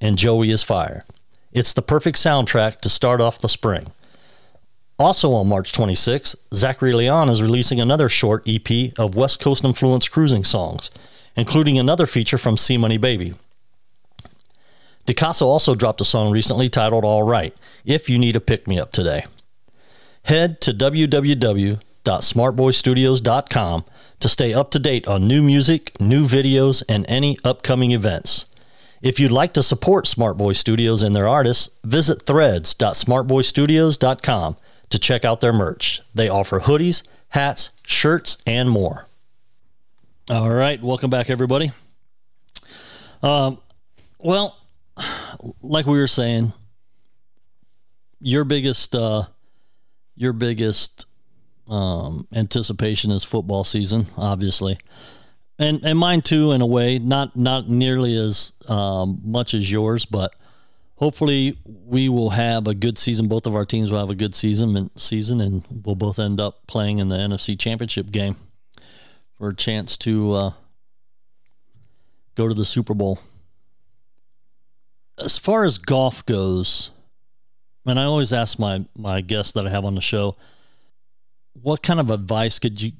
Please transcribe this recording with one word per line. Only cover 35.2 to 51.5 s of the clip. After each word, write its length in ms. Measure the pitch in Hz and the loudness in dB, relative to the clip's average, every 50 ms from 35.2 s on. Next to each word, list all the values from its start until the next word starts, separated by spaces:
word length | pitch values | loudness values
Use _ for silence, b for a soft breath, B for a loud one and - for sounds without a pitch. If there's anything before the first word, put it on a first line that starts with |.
| - | 0
out 160 | 120 113 - | 0 0 2
their 120 | - 120 117 | 2 2 2
merch. 480 | 110 98 82 - - - - - - - - - | 2 2 0 -2 -4 -4 -4 -4 -6 -10 -8 -2
They 160 | - 113 107 | -2 0 0
offer 300 | 92 98 98 - - 95 | 2 0 0 0 -2 -2
hoodies, 420 | - - 147 151 170 175 170 - - b b b b b | 2 2 2 2 2 2 0 -2 -4 b b b b b
hats, 420 | - 143 139 143 147 - - - - - - | -2 -2 0 0 -2 -2 -4 -6 -6 -12 -8
shirts, 540 | - - - - 151 165 170 - - - - - | -4 -2 0 2 2 2 2 0 -2 -4 -4 -2
and 240 | - 113 123 127 123 | -2 -2 0 2 2
more. 380 | 117 104 95 82 - - - - - - - - - - - - - - - - - - - - - - - - - - - - | 2 2 0 -2 -4 -8 -14 -20 -20 -20 -20 -20 -20 -20 -20 -20 -20 -20 -20 -20 -20 -20 -20 -20 -20 -20 -20 -20 -20 -16 -8 -4
All 220 | 120 113 113 113 | -2 -2 0 0
right, 280 | 117 123 131 143 147 120 | 0 0 0 0 -2 -4
welcome 280 | 120 123 127 123 - 131 | -4 -4 -4 -2 -2 -2
back, 220 | 127 127 120 - | 0 0 -2 -2
everybody. 400 | 131 120 131 123 131 139 160 151 123 - - - - - - - - - - - - - - - - - B B B B B B B B B B B B B | -2 -2 0 0 0 0 0 -2 -6 -10 -16 -20 -20 -20 -20 -20 -20 -20 -20 -20 -20 -20 -20 -18 -18 -18 B B B B B B B B B B B B B
Um, 340 | 139 147 143 135 131 131 - - - - - - - - - - - - - | 0 2 2 0 -2 -4 -6 -12 -20 -20 -20 -20 -20 -20 -20 -20 -20 -18 -8
well, 380 | - - 190 202 208 196 - - - - - - - - - - B B B B B B B B - - - - | -2 -2 0 0 -2 -4 -8 -12 -20 -20 -20 -20 -20 -20 -16 -12 B B B B B B B B -16 -18 -18 -14
like 240 | - 127 151 156 151 | -8 -2 -2 0 2
we 120 | 139 147 143 | 2 2 2
were 100 | 139 127 | 2 2
saying, 440 | - - 123 117 117 113 117 113 - - - - - - - - - - - - - - - - - - - - - - - - - - - - - - - - - - | 0 0 0 0 0 0 0 -2 -4 -6 -14 -20 -20 -20 -20 -20 -20 -20 -20 -20 -20 -20 -20 -20 -20 -20 -20 -20 -20 -20 -20 -20 -20 -20 -20 -20 -20 -20 -20 -20 -20 -10
your 240 | - 131 123 143 151 | -4 -2 0 0 0
biggest, 500 | 135 147 143 131 139 123 - - - - | 0 0 0 0 -2 -2 -4 -4 -4 -2
uh, 300 | 123 113 110 107 107 98 - - - - - - - - - - - - - - - - - - - | -2 -2 0 -2 -2 -4 -6 -10 -20 -20 -20 -20 -20 -20 -20 -20 -20 -20 -20 -20 -20 -20 -20 -10 -4
your 160 | 120 127 120 | -4 -4 -2
biggest, 720 | 113 123 120 117 110 113 107 104 - - - - - - - - - - - - - - - | -2 -2 -4 -2 -2 -2 -2 -2 -2 -4 -6 -6 -12 -20 -20 -20 -20 -20 -20 -20 -20 -20 -20